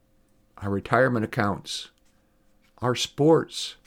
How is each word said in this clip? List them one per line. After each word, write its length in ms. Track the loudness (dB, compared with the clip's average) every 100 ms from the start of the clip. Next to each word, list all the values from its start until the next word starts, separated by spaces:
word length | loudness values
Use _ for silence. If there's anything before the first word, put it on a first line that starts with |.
| _ _ _ _ _ -12
our 120 | -4
retirement 540 | -4 0 2 4 2
accounts, 680 | -2 -2 -2 -2 -8 -12 -12 _ _ _ _ _ _ _ _ _
our 160 | -4
sports, 800 | -2 -6 2 4 4 2 -8 -12 -12